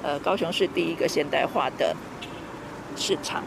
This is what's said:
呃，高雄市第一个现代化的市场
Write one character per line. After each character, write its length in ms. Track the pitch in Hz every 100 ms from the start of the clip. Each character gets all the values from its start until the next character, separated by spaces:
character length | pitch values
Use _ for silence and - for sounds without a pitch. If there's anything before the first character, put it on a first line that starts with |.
呃， 160 | - 143
高 180 | 180 185
雄 160 | 165
市 140 | 180 180
第 160 | -
一 100 | 170
个 140 | 165 156
现 200 | 156 143
代 200 | 147 131
化 220 | - 131 -
的 180 | 123 - - - - - - - - - - -
市 200 | - 175
场 180 | - -